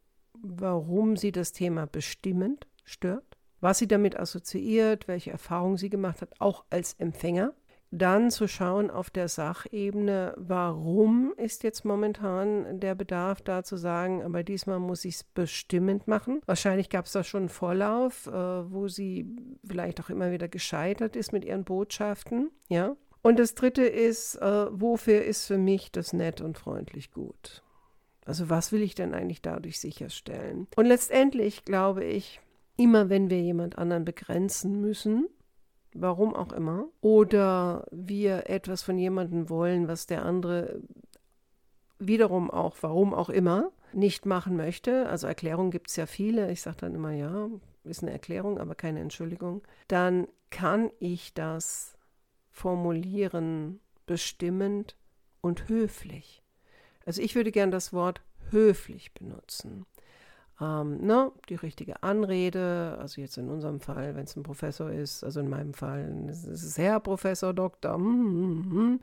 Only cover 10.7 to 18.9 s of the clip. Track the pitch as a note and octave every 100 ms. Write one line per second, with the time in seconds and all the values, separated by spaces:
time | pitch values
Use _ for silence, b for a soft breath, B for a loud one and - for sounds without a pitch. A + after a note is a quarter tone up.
10.7 | D#3+ D#3+ G3 A3 A#3+ C4+ G4+ A3+ - A3+
11.7 | - G#3 G3+ G#3+ G#3 G3+ F#3 G#3 G#3 -
12.7 | F#3 F#3+ F#3+ F#3+ F3+ F#3 G3 - F#3 -
13.7 | F#3 F3 E3+ F#3 F#3 F3 E3+ F3 G3 G3
14.7 | F#3 F3+ F3 F3+ - - - E3 - -
15.7 | F3 F#3+ G3 - G#3+ A#3+ D4 - F3+ G3+
16.7 | F#3+ F#3 F#3 - G3 F3 G3+ F3+ - F3
17.7 | F#3 G#3 A#3 B3+ - - F#3 F3+ F3+ F3
18.7 | F#3+ G3